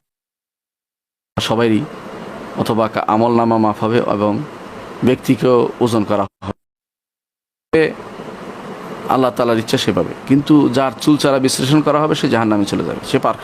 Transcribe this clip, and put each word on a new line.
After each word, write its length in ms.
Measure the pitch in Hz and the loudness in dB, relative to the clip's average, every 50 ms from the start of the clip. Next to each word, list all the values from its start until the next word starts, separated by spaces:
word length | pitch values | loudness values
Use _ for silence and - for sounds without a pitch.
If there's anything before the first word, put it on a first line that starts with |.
| - _ _ _ _ _ _ _ _ _ _ _ _ _ _ _ _ _ _ _ _ _ _ _ _ _ _ - | -20 _ _ _ _ _ _ _ _ _ _ _ _ _ _ _ _ _ _ _ _ _ _ _ _ _ _ -6
সবারই, 380 | - - 117 110 117 117 110 104 - - - - - - - - - - - - - - - - | -4 -2 0 0 2 2 2 0 0 -4 -10 -14 -16 -16 -16 -14 -14 -14 -14 -14 -14 -10 -6 -4
অথবা 300 | - - 117 107 113 110 | -2 0 0 2 0 0
কা-, 160 | - 110 - - | 0 -2 0 0
আমলনামা 500 | 104 110 117 120 117 117 117 113 113 110 | 2 2 2 2 2 2 2 2 2 2
মাফ 260 | 110 107 104 - - | 2 0 0 0 -2
হবে 140 | 107 113 120 | 0 0 0
এবং 420 | - - 104 101 104 104 101 110 147 - - - - - - - - - - - - | 0 0 0 0 0 0 -2 -2 -6 -8 -12 -16 -16 -16 -16 -16 -16 -16 -8 -2 0
ব্যক্তিকেও 640 | 113 127 127 - - 135 110 - 127 127 120 120 - - - | 2 2 2 2 0 0 2 2 4 4 4 2 0 0 0
ওজন 240 | 120 120 113 110 101 | 0 0 2 0 0
করা 240 | 98 104 101 98 98 _ _ - | 0 0 0 -2 -4 _ _ -12
হবে 1500 | 98 98 _ _ _ _ _ _ _ _ _ _ _ _ _ _ _ _ _ _ _ _ _ _ _ - 160 156 - - - - - - - - - - - - - - - - - - - - - - - - - | -12 -12 _ _ _ _ _ _ _ _ _ _ _ _ _ _ _ _ _ _ _ _ _ _ _ 2 2 2 2 0 -6 -14 -16 -16 -16 -14 -14 -14 -16 -16 -16 -16 -16 -16 -14 -14 -14 -14 -14 -12 -10 -4 -2
আল্লাহ 220 | - 127 131 123 | 0 0 0 0
তাআলার 260 | 120 - 123 120 117 113 | 0 0 0 0 0 0
ইচ্ছা 200 | 113 - - 131 | 0 0 -2 0
সেভাবে। 360 | - - 98 98 80 - - - - - | 0 0 0 0 -2 -2 -6 -8 -2 2
কিন্তু 420 | 135 143 139 - 156 147 135 131 | 2 2 4 6 6 6 6 4
যার 220 | 120 135 135 131 113 - | 2 2 0 0 -2 -2
চুলচারা 380 | - - 151 143 - 147 135 135 | 2 2 2 4 4 2 2 2
বিশ্লেষণ 420 | 131 131 - - 139 127 147 156 | 2 2 0 0 0 2 4 4
করা 180 | 143 147 147 151 | 4 4 2 2
হবে 160 | 151 156 160 | 2 0 0
সে 140 | 143 - 143 | 0 0 2
জাহান্নামে 360 | 117 117 113 107 107 104 101 | 2 2 2 2 2 2 2
চলে 180 | 95 - 92 87 | 0 -2 -2 -2
যাবে, 160 | 85 - - - | -4 -6 -6 -4
সে 140 | - - 135 | -2 0 0
পার, 140 | - 123 110 - | 2 0 -2 -2